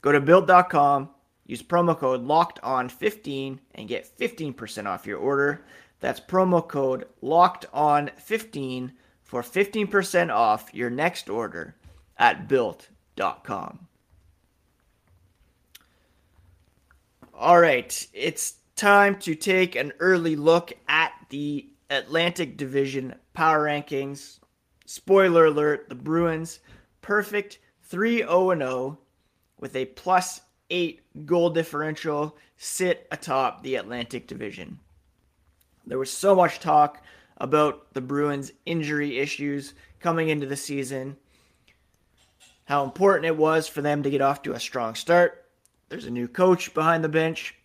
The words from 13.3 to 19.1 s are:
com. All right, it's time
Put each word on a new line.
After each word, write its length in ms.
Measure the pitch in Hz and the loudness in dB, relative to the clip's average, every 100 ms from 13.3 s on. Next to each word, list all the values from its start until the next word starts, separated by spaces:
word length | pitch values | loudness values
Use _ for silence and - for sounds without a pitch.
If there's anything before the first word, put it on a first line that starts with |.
| - | -4
com. 440 | - 95 - - 175 _ _ _ _ _ _ _ _ _ _ _ _ _ _ _ _ _ _ - _ _ _ _ _ _ _ _ _ _ _ _ _ _ _ - | -10 -10 -10 -16 -20 _ _ _ _ _ _ _ _ _ _ _ _ _ _ _ _ _ _ -20 _ _ _ _ _ _ _ _ _ _ _ _ _ _ _ -4
All 240 | 147 175 | 6 8
right, 480 | 165 127 - - - | 8 4 -2 -12 -12
it's 420 | 98 151 151 - - _ - | -6 -6 -6 -10 -12 _ -2
time 420 | 208 202 202 | 4 6 6